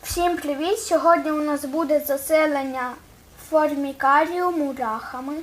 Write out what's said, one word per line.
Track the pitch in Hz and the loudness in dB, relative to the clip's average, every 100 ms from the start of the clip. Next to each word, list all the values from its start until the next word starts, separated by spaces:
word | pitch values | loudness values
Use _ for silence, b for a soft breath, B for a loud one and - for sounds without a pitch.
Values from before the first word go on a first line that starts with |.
| - - | -6 0
Всім | 349 349 | 0 0
привіт! | 285 277 320 440 | -4 -4 0 -2
Сьогодні | - 330 349 339 285 | 2 2 4 4 2
у | 302 | -2
нас | 302 285 285 | -2 -2 -2
буде | 285 311 294 | -2 2 0
заселення | 294 277 - 311 311 285 269 262 247 240 - - - - - | 0 -4 2 2 2 0 -4 -4 -6 -8 -18 -20 -20 -20 0
формікарію | 311 302 285 277 277 269 285 320 349 359 | 2 2 0 -4 0 4 4 4 0 0
мурахами. | 339 285 254 240 220 - - 269 302 | 0 -2 -2 -4 -4 -8 -10 -8 -8